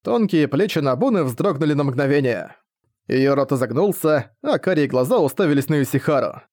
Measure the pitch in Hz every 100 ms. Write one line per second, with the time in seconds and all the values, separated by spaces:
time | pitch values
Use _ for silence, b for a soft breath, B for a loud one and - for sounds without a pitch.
0 | - 233 208 165 147 139 202 170 139 127
1 | 262 208 135 117 196 139 151 143 143 127
2 | 139 147 131 104 - - _ _ _ _
3 | - 127 135 139 135 135 120 117 202 -
4 | 156 151 - _ 285 277 - 165 139 127
5 | 131 240 143 - 175 143 135 151 131 139
6 | - 143 107 - -